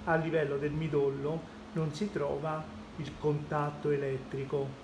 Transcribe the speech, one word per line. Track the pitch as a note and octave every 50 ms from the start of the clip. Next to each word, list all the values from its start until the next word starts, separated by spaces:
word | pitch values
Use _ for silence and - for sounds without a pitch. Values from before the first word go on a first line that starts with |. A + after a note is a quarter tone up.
| -
A | E3+ E3
livello | D#3+ D#3 E3 D3+ D#3+ D3+ C#3+ C#3+
del | C#3 D3 D3
midollo | D3 D#3 D#3+ D#3 D3 C#3+ C#3 C#3 C3+ C#3 C#3 D3 D#3+ E3 - - - - - - -
non | E3 D#3+ D#3 D3
si | - G#3 G3+
trova | - D3 C#3+ C#3+ C#3+ C#3+ D3 D#3+ D#3 D#3 D3+ - - - - - -
il | - D3 C3+ - -
contatto | - D3+ D3 D3 D3 - D#3 D3+ D3 D3 C#3+ - - D3
elettrico | D3 C#3 C#3+ C3+ C3+ C3 C3 - - C3+ C3+ C3+ D3+ C#3+ C#3 C3+ C3+ C3